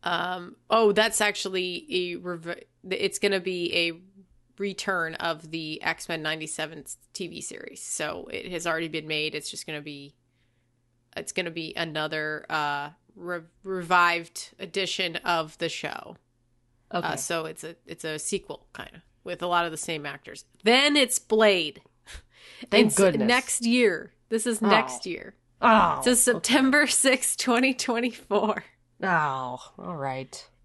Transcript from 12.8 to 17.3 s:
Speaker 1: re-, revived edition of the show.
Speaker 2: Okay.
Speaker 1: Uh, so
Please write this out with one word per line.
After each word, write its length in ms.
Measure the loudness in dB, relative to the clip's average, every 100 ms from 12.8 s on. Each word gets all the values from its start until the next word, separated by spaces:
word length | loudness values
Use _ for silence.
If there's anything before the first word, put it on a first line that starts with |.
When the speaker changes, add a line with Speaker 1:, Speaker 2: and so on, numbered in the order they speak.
| -8 -16 _ -16
Speaker 1:
re-, 260 | -10 -10 -10 _
revived 920 | -10 -8 2 4 6 2 -4 -14 -14 _
edition 580 | -8 -4 -4 -2 -4 -4
of 400 | -2 0 -2 -6
the 120 | -6
show. 460 | -6 -8 -10 -14 -20 _ _ _ _ _ _ _
Speaker 2:
Okay. 120 | -6 -4
Speaker 1:
Uh, 100 | -4
so 280 | -4